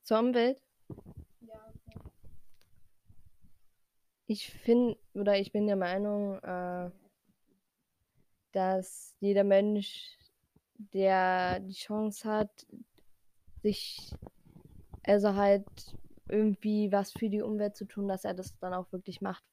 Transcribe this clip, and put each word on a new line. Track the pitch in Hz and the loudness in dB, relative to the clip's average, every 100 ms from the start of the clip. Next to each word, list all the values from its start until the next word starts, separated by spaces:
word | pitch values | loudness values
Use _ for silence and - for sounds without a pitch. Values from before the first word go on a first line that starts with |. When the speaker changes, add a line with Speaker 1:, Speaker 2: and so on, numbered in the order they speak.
Speaker 1:
Zur | - 220 | 2 2
Umwelt? | 240 240 240 269 _ _ _ - - - - _ | 4 4 2 0 _ _ _ -18 -18 -20 -20 _
Speaker 2:
Ja, | 226 220 220 | -20 -20 -20
okay. | 220 - - - _ - - - - - - - _ _ - - - - - - _ _ _ _ _ _ | -20 -20 -18 -20 _ -16 -14 -16 -20 -20 -20 -20 _ _ -20 -20 -20 -20 -20 -20 _ _ _ _ _ _
Speaker 1:
Ich | 208 - | -8 -8
find, | - - 240 247 214 - | -8 2 4 4 -2 -10
oder | 208 202 202 | -4 2 2
ich | 196 | 0
bin | 208 208 | -2 0
der | 196 | 0
Meinung, | 180 185 208 208 202 190 | 0 -2 -2 -2 -4 -6
äh, | - 180 180 180 180 180 _ _ _ _ _ _ _ _ _ _ _ _ _ _ _ | -8 -6 -6 -6 -8 -12 _ _ _ _ _ _ _ _ _ _ _ _ _ _ _
dass | 196 185 190 185 - - _ | 0 2 0 -2 -14 -20 _
jeder | 202 202 | 2 4
Mensch, | 202 196 208 208 196 - - - - _ _ _ _ _ 208 | 8 6 6 0 -2 -10 -16 -20 -20 _ _ _ _ _ -8
der | 190 190 190 185 185 180 180 | 2 4 6 4 4 2 -2
die | 190 | -4
Chance | 190 - 208 214 208 220 | -12 -6 -2 -2 -4 -2
hat, | 214 208 _ - - - _ - - _ _ - - | 0 0 _ -20 -20 -20 _ -20 -20 _ _ -20 -2
sich, | 214 202 - - - - - _ - - - - - - | -2 0 -6 -12 -14 -14 -16 _ -20 -20 -20 -20 -20 -10
also | - 202 208 196 | 2 4 4 4
halt | 202 202 202 - - - - - - | 6 4 2 -18 -14 -14 -14 -16 -2
irgendwie | 214 214 196 214 214 208 | 2 2 2 0 0 2
was | 202 196 | 2 0
für | - 226 | -4 -2
die | 208 | -2
Umwelt | 208 214 208 208 | -2 -2 -4 -6
zu | 196 | -12
tun, | - 202 | -6 -4
dass | 190 - | -4 -6
er | |
das | 185 185 - | -8 -10 -10
dann | 185 | -8
auch | 185 180 | -6 -8
wirklich | 185 190 175 | -12 -12 -10
macht. | 196 185 _ | -8 -10 _